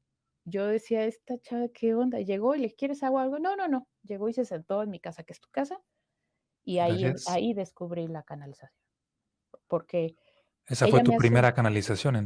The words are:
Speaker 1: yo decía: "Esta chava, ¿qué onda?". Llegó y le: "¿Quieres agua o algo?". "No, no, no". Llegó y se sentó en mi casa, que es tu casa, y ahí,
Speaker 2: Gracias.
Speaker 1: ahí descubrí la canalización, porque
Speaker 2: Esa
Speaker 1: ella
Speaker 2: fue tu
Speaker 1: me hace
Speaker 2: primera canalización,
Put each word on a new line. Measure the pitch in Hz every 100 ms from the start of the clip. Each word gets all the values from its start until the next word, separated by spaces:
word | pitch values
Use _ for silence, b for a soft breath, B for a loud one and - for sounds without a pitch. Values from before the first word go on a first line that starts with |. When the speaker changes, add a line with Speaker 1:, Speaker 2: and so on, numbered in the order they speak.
| _ _ _ _
Speaker 1:
yo | - 196 202
decía: | 220 - 226 220
"Esta | 226 - 247
chava, | - 240 240
¿qué | 240 226
onda?". | 226 254 240
Llegó | 196 196 233 294
y |
le: | 226
"¿Quieres | - 277 285
agua | 269 262
o |
algo?". | 262 294
"No, | 349 392
no, | 359
no". | 269 - _ 202
Llegó | 196 214
y |
se | 233
sentó | 240 170 165 196
en | 208
mi | 180
casa, | 175 170
que | 160
es | 170
tu | _
casa, | - 285 381 _ _ _ _ _ _ _ _
y | - 180
ahí, | 175 180 185
Speaker 2:
Gracias. | 175 -
Speaker 1:
ahí | 180 220
descubrí | 202 185 _ 175 170 165
la | 160
canalización, | 147 147 139 139 143 _ _ _ _ _ _ _ _ - _
porque | 170 165 175 165 165 _ _ _ _ -
Speaker 2:
Esa | 123 117
Speaker 1:
ella |
Speaker 2:
fue | 123
tu | 120
Speaker 1:
me | 117
hace | 120
Speaker 2:
primera | 120 123
canalización, | 120 113 104 98 101 143 120